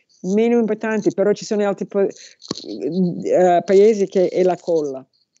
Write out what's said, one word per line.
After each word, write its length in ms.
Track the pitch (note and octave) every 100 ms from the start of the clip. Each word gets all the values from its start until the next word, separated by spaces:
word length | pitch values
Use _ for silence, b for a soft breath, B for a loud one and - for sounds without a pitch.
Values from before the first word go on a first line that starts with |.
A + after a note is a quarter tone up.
| b _
meno 360 | F3+ G3+ A#3 A#3+
importanti, 540 | G#3+ G#3+ A3 A3 F3
però 200 | D#3+ G3
ci 120 | G3+
sono 220 | - G#3 G3+
altri 200 | F#3+ -
pa-, 200 | G3+ G3
eh, 1600 | - - _ - - - G#2+ - F3+ F3 - - C#3+ F3+ F3
paesi 420 | E3+ G3 G#3+ G#3+ G3
che 220 | G3 F3+
è 140 | -
la 140 | F#3 E3+
colla. 460 | - E3 D3 C3 C#3 _ _ _